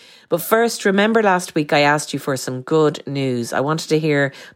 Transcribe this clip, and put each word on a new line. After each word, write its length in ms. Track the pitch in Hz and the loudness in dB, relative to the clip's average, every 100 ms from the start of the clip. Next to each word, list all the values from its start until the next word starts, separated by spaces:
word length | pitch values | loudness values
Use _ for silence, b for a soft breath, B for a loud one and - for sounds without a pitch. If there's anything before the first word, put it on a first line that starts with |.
| B B B | B B B
But 120 | 170 | -6
first, 440 | - 226 233 226 208 | 0 2 2 0 0
remember 360 | 196 214 226 | 2 2 2
last 320 | 208 180 180 | 2 0 -2
week 200 | 165 147 | -4 0
I 80 | 151 | 2
asked 320 | 147 147 - | 4 2 -2
you 60 | 139 | -8
for 180 | - 131 | -6 -6
some 240 | - 127 | -6 -10
good 440 | 127 160 151 - - | -2 2 2 0 -6
news. 460 | 139 135 123 117 | -4 -2 -2 -2
I 80 | - | -2
wanted 300 | 139 160 - | -2 -2 0
to 100 | 156 | 0
hear 320 | 156 143 139 B B | 2 0 0 B B